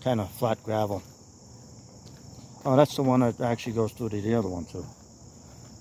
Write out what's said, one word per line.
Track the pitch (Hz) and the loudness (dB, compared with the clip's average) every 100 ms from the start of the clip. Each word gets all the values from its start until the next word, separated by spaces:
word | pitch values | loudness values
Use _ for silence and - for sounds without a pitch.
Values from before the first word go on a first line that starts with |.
kinda | 135 113 95 - | -2 0 -2 -2
flat | 120 110 | -2 -2
gravel. | 110 107 104 98 - - - - - - - - - - - - - - - - 143 | -2 -2 -2 -4 -10 -20 -20 -20 -20 -20 -20 -20 -20 -20 -20 -20 -20 -20 -20 -6 4
Oh, | 131 | 6
that's | 147 - | 6 4
the | |
one | 131 127 | 2 4
that | 120 110 | 4 2
actually | 123 117 120 | -2 -2 -2
goes | 113 107 | -2 -2
through | - 113 | -2 -4
to | 104 | -2
the | 107 117 | 0 0
other | 98 | 0
one, | 87 - | -4 -8
too. | 92 - - - - - - - - - - | -10 -12 -16 -20 -20 -20 -20 -20 -20 -20 -16